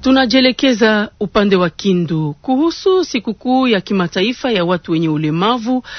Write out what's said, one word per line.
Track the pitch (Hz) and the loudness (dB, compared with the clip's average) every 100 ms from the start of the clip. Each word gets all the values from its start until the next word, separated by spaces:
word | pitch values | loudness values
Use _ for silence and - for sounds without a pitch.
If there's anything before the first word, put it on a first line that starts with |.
Tunajielekeza | 262 262 262 254 254 247 269 233 220 214 208 _ | 2 2 2 2 2 2 0 2 2 2 -2 _
upande | 202 220 202 190 | -4 0 2 2
wa | 180 | 0
Kindu. | - 196 180 165 160 156 147 | -2 0 0 0 -2 -4 -6
Kuhusu | - 262 330 - - 370 339 | -4 0 0 0 0 0 0
sikukuu | - 202 202 247 262 254 | -4 -6 -6 0 0 2
ya | 208 | 0
kimataifa | - 202 175 - 202 254 262 | 0 -2 -2 -2 -2 -2 -2
ya | 214 170 | 0 0
watu | 180 - | -2 -2
wenye | 165 165 | -2 0
ulemavu, | 151 151 160 196 247 220 254 - | 0 -2 0 0 0 -2 -4 -4